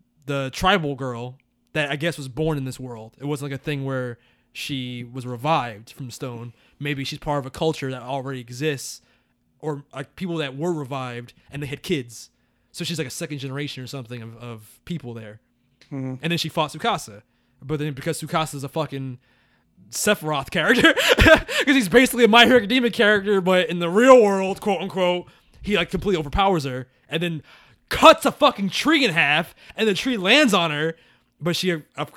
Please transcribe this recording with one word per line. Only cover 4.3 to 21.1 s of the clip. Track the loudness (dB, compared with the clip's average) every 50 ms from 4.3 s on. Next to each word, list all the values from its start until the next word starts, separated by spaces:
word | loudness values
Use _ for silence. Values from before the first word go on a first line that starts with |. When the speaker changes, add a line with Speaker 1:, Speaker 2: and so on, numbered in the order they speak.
| _ _ _ _ -14
Speaker 1:
she | -12 -10 -8 -8 -8 -8 -8 -10 -10 -12
was | -12 -12 -12 -10
revived | -10 -8 -4 -2 0 0 0 -2 -4 -8 -14 -18 -20
from | -16 -14 -14 -14
stone. | -12 -12 -12 -12 -10 -12 -14 -16 -18 _ _ _ _ -10
Maybe | -8 -6 -6 -6 -6
she's | -8 -10 -8
part | -4 -4 -2 -2
of | -4
a | -6
culture | -6 -2 -2 -2 -2 -2 -4 -8
that | -8 -8
already | -8 -8 -8 -6 -6 -8 -10 -10
exists, | -12 -12 -8 -4 -2 -2 -2 -4 -6 -12 -14 -16 _ _ _ _ _ _ _ _ _ _ _ _
or, | -8 -8 -8 -8 -10 _ -12
like, | -12 -12 -12 _
people | -10 -8 -6 -4
that | -4 -6 -6 -6
were | -4 -4 -2 -2
revived | -4 -4 -6 -8 -8 -8 -8 -10 -12 -14 -16 -20 _ _ -14
and | -12 -10
they | -8
had | -8 -8 -8 -6
kids. | -4 -4 -4 -4 -8 -14 -20 -20 -20 _ _ _ _ _ _ _ _
So | -12 -10 -8
she's, | -6 -6
like, | -6 -6
a | -8
second | -8 -10 -10 -8 -8 -8
generation | -8 -8 -8 -8 -8 -8 -10 -12 -12
or |
something | -12 -12 -12 -12 -12 -12 -12
of, | -14 -14 -16
of | -16 -14 -14 -14 -14 -18 -20 -20 _ _
people | -10 -8 -8 -8 -10 -12
there. | -12 -14 -16 -18 -20 _ _ _ _ _ _ _ _ _ -12
Speaker 2:
Mm-hmm. | -10 -8 -8 -8 -8 -6
Speaker 1:
And | -4 -4
then | -2
she | -2 -4 -4
fought | -2 -2 -4 -4
Tsukasa. | -4 -4 -2 -2 -2 -2 -6 -10 -16 -20 -20 _ _ _ _ _ _ _
But | -10 -6 -6 -4
then | -4 -6 -8
because | -6 -6 -6 -6 -6
Tsukasa's | -6 -4 -2 -2 -2 -4 -6 -10 -10
a | -6
fucking | -4 -4 -4 -4 -6 -8 -10 -10 -12 -14 _ _ _ _ _ _ _ _ _ _ _ _ -18 -12
Sephiroth | -8 -2 0 0 0 0 -2 -4 -4 -4 -4 -4
character, | -2 0 2 2 4 6 6 4 4
<laughs> | 4 2 4